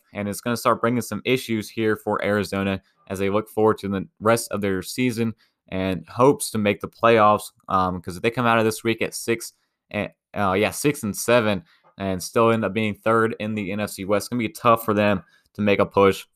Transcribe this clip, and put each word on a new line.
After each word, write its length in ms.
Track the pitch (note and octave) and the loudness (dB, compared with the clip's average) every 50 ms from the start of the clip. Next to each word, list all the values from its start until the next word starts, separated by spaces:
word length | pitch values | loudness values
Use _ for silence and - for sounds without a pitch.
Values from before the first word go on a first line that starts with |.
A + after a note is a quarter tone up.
| _ _ - | _ _ -10
And 140 | G2+ G2+ G2+ | -8 -6 -6
it's 120 | G2 - | -6 -6
gonna 160 | - A#2+ A#2+ | -4 -4 -4
start 240 | A2+ - B2+ A2+ - | 0 0 0 0 2
bringing 220 | - A#2 B2 A#2+ | 0 0 0 0
some 180 | A2 - G#2+ G2+ - | -2 -4 -6 -4 -2
issues 420 | A#2 C3 B2+ - - A2+ G#2+ G#2 - | 0 0 0 0 -2 -4 -4 -4 -6
here 280 | - A2+ A2 G#2+ G#2+ | -4 -2 0 0 0
for 280 | G#2 - G#2 G#2 - - | 0 -2 -4 -4 -2 0
Arizona 560 | G2 G#2 G#2 F#2+ E2+ G2 G2 G2 G2 F#2+ F#2 - _ _ _ _ - | 0 0 0 0 -2 -2 -2 -2 -2 -2 -4 -8 _ _ _ _ -10
as 100 | F#2+ F#2 | -6 -4
they 100 | G2 G2 | -2 0
look 220 | G2 G#2+ G#2 - | 0 0 -2 -2
forward 260 | - A2 G#2+ A2 G#2 - | 0 2 4 4 2 2
to 100 | - G2 | -2 -4
the 200 | G2 F#2+ F2 - _ - | -4 -4 -6 -8 _ -2
rest 300 | F#2+ G#2+ A#2 A#2 - - | 0 2 2 2 0 -4
of 100 | - G2+ | -6 -4
their 180 | G2+ G2 F#2+ F#2+ | -2 -2 -2 -4
season 520 | F2+ - - - B2+ B2+ A2 A2+ A#2 A2+ A2 _ _ _ _ _ _ - | -4 -6 -4 -2 -2 -2 -2 -2 -4 -4 -6 _ _ _ _ _ _ -10
and 400 | F2 F#2+ F#2+ F#2+ F#2 E2+ D#2+ - | -6 -4 -2 -2 -4 -4 -8 -6
hopes 420 | - - B2+ C#3+ C#3+ - - - | 0 2 4 4 4 2 -2 -6
to 60 | - A2 | -4 0
make 220 | G2+ G#2 G#2 - | 0 0 0 0
the 80 | - F2 | -4 -12
playoffs. 640 | - _ - A2+ A#2 A2 G#2+ G#2+ G#2 G2+ - - - _ _ - | -4 _ 4 4 6 6 6 6 4 4 0 -6 -20 _ _ -2
Um, 320 | F#2+ F#2+ F#2 F#2 F2+ F2+ | -2 0 0 0 -2 -6
'cause 160 | - F#2+ F2 | -8 -10 -8
if 60 | F2 | -4
they 80 | G#2 A#2 | -4 -4
come 160 | A#2 C3 B2 | -2 0 0
out 120 | A#2 A2+ A2+ | 2 2 2
of 60 | A2 | 2
this 200 | A2 G#2+ - - | 0 0 -2 -2
week 180 | A2+ A2+ - | -2 -2 -2
at 120 | G#2 - - | -4 -6 -6
six 380 | - - - A#2 A#2 - - - _ _ _ _ _ _ _ | -6 -4 -4 -4 -4 -4 -10 -18 _ _ _ _ _ _ _
and, 200 | - G#2 F#2+ - - _ _ _ - | -6 -6 -6 -6 -8 _ _ _ -6
uh, 180 | G2+ G2+ F#2+ | -2 0 0
yeah, 180 | F#2 G2+ G#2 F#2+ | 2 2 0 0
six 320 | E2 - - D3 C#3+ - | -2 -2 -2 -2 -2 -2
and 120 | - G2+ F#2+ | -4 -8 -6
seven 500 | - - - A#2+ B2 A2 G#2+ G2+ F#2 - _ _ _ _ _ _ - | -4 0 2 2 4 4 2 -2 -2 -6 _ _ _ _ _ _ -8
and 240 | G2 F#2+ F#2+ F2+ | -6 -4 -4 -4
still 280 | - - - A#2+ A2+ A2+ | -6 -4 0 2 4 4
end 140 | A2+ A2+ A2 | 4 2 0
up 80 | F#2+ | -2
being 220 | F#2+ A2+ A2 G#2+ G2+ | -2 -2 -2 -2 -4
third 420 | - - A2 A2+ A2+ A2 A2+ - - | -2 0 0 2 2 2 0 -2 -4
in 140 | A2 G#2+ A2 | -8 -6 -6
the 180 | G#2+ G2+ F2 | -6 -6 -4
N 80 | G2+ G#2 | -4 -6
F 100 | G#2 G2 | -6 -6
C 160 | - - F#2+ | -8 -8 -4
West, 180 | F#2 G#2 G2+ - | -2 -2 -2 -2
it's 40 | - | -4
gonna 100 | A#2+ B2 | -4 -4
be 100 | A2+ G#2 | -4 -6
tough 360 | - - - B2 A#2 A2+ - | -4 0 2 2 2 4 2
for 100 | - G#2 | 0 2
them 280 | G#2 G#2 G#2 G2+ F2+ - _ _ _ _ _ _ | 2 4 2 2 0 -2 _ _ _ _ _ _
to 60 | - | -2
make 200 | G#2 G#2 G2+ G2 | 2 2 4 2
a 40 | G2 | 2
push 400 | E2+ - G2 G2 G2 F#2+ - - _ _ | 2 4 4 4 4 4 2 -4 _ _